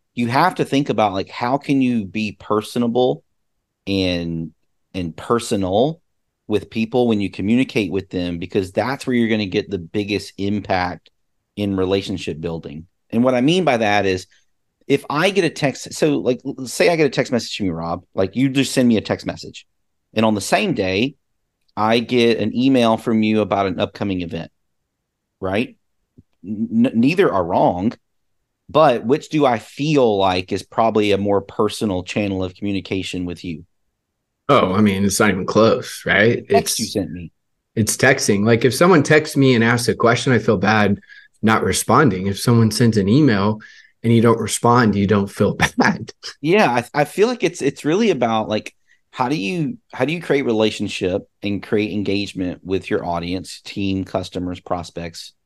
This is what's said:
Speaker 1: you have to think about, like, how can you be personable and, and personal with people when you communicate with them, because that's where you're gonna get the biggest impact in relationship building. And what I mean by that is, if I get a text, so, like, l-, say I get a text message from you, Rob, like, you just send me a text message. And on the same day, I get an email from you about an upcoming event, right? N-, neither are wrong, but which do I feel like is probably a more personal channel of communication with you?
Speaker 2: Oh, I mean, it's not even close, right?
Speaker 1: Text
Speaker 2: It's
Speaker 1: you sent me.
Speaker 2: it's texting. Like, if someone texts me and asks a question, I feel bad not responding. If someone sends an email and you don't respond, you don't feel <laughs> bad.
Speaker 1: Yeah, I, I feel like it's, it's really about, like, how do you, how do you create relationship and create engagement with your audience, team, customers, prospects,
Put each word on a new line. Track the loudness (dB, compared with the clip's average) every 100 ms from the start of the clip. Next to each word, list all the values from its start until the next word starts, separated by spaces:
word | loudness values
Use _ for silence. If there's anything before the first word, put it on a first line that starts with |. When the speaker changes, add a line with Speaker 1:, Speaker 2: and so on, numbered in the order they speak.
| _
Speaker 1:
you | -6 -2
have | 0 0 0
to | -2
think | -2 -2
about, | 0 0
like, | -2 -8
how | -6 -4 -4
can | 0 0
you | 0 -2
be | -4 -6 -6
personable | -8 -4 -2 -2 -4 -2 0 0 -2 _ _ _ _ _ _ -6
and, | -2 -2 -2 -4 -6 -8 _ _ _ _
and | -10 -10 -8
personal | -2 -2 -2 -4 0 0 0 -2 _ _ _ _ -6
with | -6 -4
people | -6 -2 0 0
when | 0
you | -2
communicate | -4 0 0 0 -2 -2
with | -4 -6
them, | -6 -6 -6
because | -4 -4 -2
that's | -2 -2 -4 -2
where | 0
you're | 0
gonna | 0 -2
get | -4 -4
the | -6
biggest | -6 -6 -4 -4 -6 -6
impact | -4 -4 -2 -2 -2 -8 _ _ _ _ _ -8
in | -4 -2
relationship | 0 -2 -2 -8 -8 -8
building. | -8 -8 -12 -16 -18 _ -6
And | 0
what | 2
I | 2
mean | 2 2
by | 2 2
that | 2 2
is, | 2 -2 -4 _ _ _ _ _ -2
if | -2 -2
I | -2 0
get | 0
a | -2
text, | 0 -4 -4 -10
so, | -2 0 0
like, | -2 -2
l-, | -4 -10 -8
say | 0 2
I | 4
get | 0
a |
text | 0 -2
message | -2 -4 -6
from | -4
you, |
Rob, | -4 -6 -8 -8
like, | -4 -2 0
you | 0
just | 0 0
send | 2 2
me | 2
a |
text | 0 -4
message. | -6 -10 -12 -18 -20 _ _ _ _
And | 0 0
on |
the | 0
same | 0 0 0
day, | -2 -2 0 -2 -6 _ _ _ _ _ -2
I | 2 2
get | 2 2 4 2
an | 0
email | 0 2 4 4 2
from | 0 0
you | 2 2
about | 0 0 -2
an | -2
upcoming | -4 -4 -4 -4
event, | -6 -10 -12 _ _ _ _ _ _ _ _ -10
right? | -4 -2 -4 -8 _ _ _ _ _ _
N-, | -10 -6 -2 2 2
neither | 2 2 4 2
are | 2
wrong, | 0 2 2 2 -2 -4 _ _ _ _ _ _ -2
but | 4 4 4 0
which | -2 0
do | 2 2
I | 2
feel | -4 -6 0 2 4 4
like | 2 0 -2
is | -6
probably | -6 0 2 2 2
a | 2
more | 0 -2
personal | -2 -2 -2 -2 -4 -4
channel | -4 -4 -2 -4
of | -6
communication | -6 -6 -6 -4 -6 -6 -6
with | -8 -8
you? | -10 -12 -14 _ _ _ _ _ _ _ 2
Speaker 2:
Oh, | 4 4
I | 4
mean, | 2 4
it's | 0 2
not | 2
even | 2 0
close, | 2 4 2 -4 -8
right? | 0 2 4 2 0
Speaker 1:
Text | 0 0
Speaker 2:
It's | -4
Speaker 1:
you | -4
sent | -4 -6
me. | -8 -14 _ _ _ _
Speaker 2:
it's | -4 -2 2
texting. | 2 2 2 2
Like, | 4 4
if | 4
someone | 4 6 6
texts | 6 4 4 2
me | 4
and | 4
asks | 4 2 0
a |
question, | 2 2 2 2
I | 2
feel | 2 2
bad | 4 4 2 0 -6 -20 -20 _
not | 2 2
responding. | 2 -2 2 4 4 2 -4
If | -2
someone | 2 4 4
sends | 2 2 2
an | 2
email | 4 4 2 0 -2 -8 -20 _ _
and | 2
you | 4
don't | 4 2
respond, | 0 0 2 4 4
you | 2 2
don't | 2 0
feel | -2 -2
<laughs> | 0 -2 0
bad. | 0 0 -8 -16 -18 -8
Speaker 1:
Yeah, | 0 2 2
I, | 0 -2 -2
I |
feel | -2 2 0
like | 0
it's, | -4 -2
it's | -4 -2
really | -2 0 2
about, | 0 0 0 -2
like, | -4 -6 _ _ _ _
how | -4 -2
do | -2
you, | -4 -4 -4 -6 _
how | -4
do | -2
you | -2
create | 0 0
relationship | 0 2 0 0 -6 -4 -4 -4 -8 _
and | -6 -6
create | -2 -2 -2
engagement | -4 -4 -4 -4 -6 -8 -8
with | -6 -6 -4
your | -6
audience, | -4 -6 -4 -8 -10 -16
team, | -14 -6 -4 -4
customers, | -4 -6 -6 -8 -8 -10
prospects, | -8 -8 -8 -12 -14 -14 -20 _